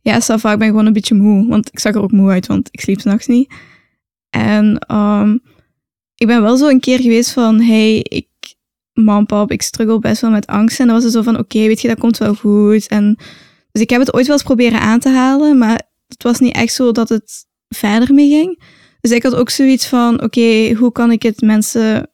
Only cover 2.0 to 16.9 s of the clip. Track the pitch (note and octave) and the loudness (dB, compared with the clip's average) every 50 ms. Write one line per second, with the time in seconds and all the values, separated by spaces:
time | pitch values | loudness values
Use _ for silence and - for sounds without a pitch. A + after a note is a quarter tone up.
2 | G3 F#3+ - G3 G3 F#3+ F#3+ F#3 F#3 - G#3 F#3+ - - _ - - - G3 G3 | -2 0 2 2 2 2 2 0 -2 -2 -4 -4 -4 -6 _ -12 -6 -4 -4 -4
3 | - - G3 A3+ - - A#3+ A#3+ C4+ _ - - - _ _ _ _ _ _ _ | -2 -2 -2 -2 -2 0 0 0 0 _ -6 -20 -20 _ _ _ _ _ _ _
4 | _ _ _ _ _ _ - - A3 A3 G#3 G#3+ G#3+ G#3+ G#3 - - _ - G#3+ | _ _ _ _ _ _ -6 -4 -2 0 0 2 2 2 0 -2 -4 _ -4 -2
5 | G#3 G#3 G#3 G3+ G#3 G#3 G#3+ B3 _ _ _ _ _ _ _ _ _ _ _ _ | 0 0 0 0 0 0 0 -2 _ _ _ _ _ _ _ _ _ _ _ _
6 | _ _ _ _ A#3 G#3+ A#3+ A#3+ G#3 G#3+ B3 C4 C#4+ D4+ C4+ C4 - - B3+ B3+ | _ _ _ _ -2 0 2 2 2 2 2 2 2 4 2 2 2 0 -2 0
7 | B3+ A#3 A3+ A3+ A#3+ A#3+ - - A#3+ A3 A3 A3 A#3 A#3 A3 A3 G#3+ A3 A3 A3 | 2 2 2 2 0 -2 -2 -2 0 2 2 2 2 2 2 2 2 2 0 -2
8 | - - - - - _ _ _ - - - _ _ _ _ _ _ _ _ - | -4 -6 -8 -10 -10 _ _ _ -20 -20 -20 _ _ _ _ _ _ _ _ 0
9 | A3 G#3+ G#3 G#3 G#3+ - - G#3 G#3 G3+ - G#3 - - - - A3+ G#3+ A3+ A3 | 0 2 2 0 0 0 -2 -2 -2 -2 -4 -8 -8 -10 -6 -4 -2 -2 -2 -2
10 | - - G#3+ A3 - A3+ A3 G#3 - - - G3+ G#3+ A3+ - - C4 A#3+ A3+ A#3 | -2 -2 -4 -2 0 0 0 -2 -2 -4 -2 0 0 0 0 0 0 2 2 2
11 | B3 A#3 A3 A#3 G#3+ B3 A3+ - A3 _ - G#3+ A3 A3 A3 G#3+ - A#3+ A3+ A3+ | 0 0 0 0 0 0 -2 -4 -4 _ -2 -2 0 0 0 0 -2 -4 -4 -2
12 | - A#3 A3+ - G#3+ G#3 G#3 - - G#3 G#3 G#3 G#3 G#3 G#3+ A3 G3+ - - G#3 | -2 -2 -2 0 -2 -2 -4 -2 -2 0 2 2 2 2 2 0 0 -2 -2 0
13 | G#3 G#3 G#3+ - - - - - - _ _ _ _ _ _ G#3+ A3 A3+ B3 A#3+ | 0 0 0 -2 -6 -20 -20 -20 -20 _ _ _ _ _ _ -4 -2 0 2 0
14 | C4+ B3 - A3 B3+ C4+ D4 C#4+ - - C4+ A3+ B3 A#3 G#3+ A3 - G#3+ A3 A#3+ | 0 0 0 0 0 2 0 -2 0 0 0 2 2 0 0 0 0 2 0 2
15 | - C4 C4 B3+ B3+ C4 C4+ C#4 D4+ D4+ D4 C4 A#3+ G#3+ A3+ - - _ _ _ | 2 2 0 2 2 0 0 2 2 2 2 2 2 2 0 -2 -4 _ _ _
16 | _ _ - _ - A#3+ A#3+ A#3+ C4 A#3+ - - A3 A3+ - - C4 A#3+ | _ _ -20 _ -4 -4 0 0 0 -2 0 -2 -4 -4 -2 -2 0 0